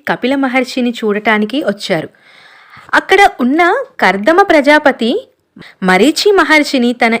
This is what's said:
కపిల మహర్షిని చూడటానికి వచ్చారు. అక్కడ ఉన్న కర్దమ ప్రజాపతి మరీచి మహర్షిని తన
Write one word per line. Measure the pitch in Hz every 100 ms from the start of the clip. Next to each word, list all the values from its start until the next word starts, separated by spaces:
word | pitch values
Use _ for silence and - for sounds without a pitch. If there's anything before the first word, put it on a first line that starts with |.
| -
కపిల | 170 247 277
మహర్షిని | 269 262 247 - 247
చూడటానికి | 233 220 208 220 214 214 269
వచ్చారు. | 220 208 - 165 - _ _ _ - - _ - -
అక్కడ | 294 - 381 403 -
ఉన్న | 247 311 349 480 508 -
కర్దమ | 196 196 214 339
ప్రజాపతి | 392 320 269 302 294 254 226 392 - _ _ - - _
మరీచి | 185 185 262 330 415
మహర్షిని | 392 294 311 294 269 240
తన | 240 226 226